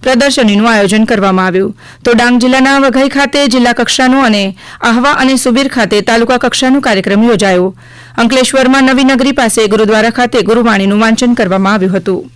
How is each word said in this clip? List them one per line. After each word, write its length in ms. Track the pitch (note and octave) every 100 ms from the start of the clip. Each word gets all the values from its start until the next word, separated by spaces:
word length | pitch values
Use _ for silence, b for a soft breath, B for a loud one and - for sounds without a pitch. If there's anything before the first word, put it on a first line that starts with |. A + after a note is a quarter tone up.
પ્રદર્શનીનું 680 | B3+ B3+ C#4 C#4 A3+ G3+ A3+
આયોજન 340 | A3 G3+ G#3+ A3
કરવામાં 400 | A3+ G3 F#3+ F#3
આવ્યું. 320 | F3+ G3+ - B B -
તો 60 |
ડાંગ 280 | A#3 A#3+ B3
જિલ્લાના 380 | B3+ C4 C4 C#4
વઘઈ 300 | C4+ B3+ C4+
ખાતે 380 | C#4 C#4 C#4+ C#4+
જિલ્લા 260 | B3 A#3+
કક્ષાનો 480 | A#3+ A#3 - B3+ C4
અને 360 | A#3 G#3+ G3 F#3+ B B
આહવા 300 | A#3 A#3 C4
અને 240 | - C4 C4+
સુબીર 320 | C4 A#3 C#4
ખાતે 340 | B3+ G#3 G#3
તાલુકા 360 | G3+ A#3 A#3 B3
કક્ષાનો 420 | B3 - C4 C#4
કાર્યક્રમ 440 | C4 G3+ - G3+
યોજાયો. 520 | A#3 G#3+ G3+ F3+ F#3 F#3+ B B B B
અંકલેશ્વરમાં 680 | A#3 C4 B3+ C4+ C4 C4+
નવી 200 | C4 C4
નગરી 280 | C4 C4 C4+
પાસે 360 | C4+ A#3 - G#3+
ગુરુદ્વારા 420 | G#3 G#3+ G#3+ A3
ખાતે 320 | A#3 B3 B3
ગુરુવાણીનું 580 | F#3+ A3+ A#3 G#3 G3 G#3
વાંચન 340 | A3+ A3+ B3
કરવામાં 400 | A#3+ G3+ F#3+ G3
આવ્યું 240 | G#3 F#3 F#3
હતું. 340 | - F3+ C3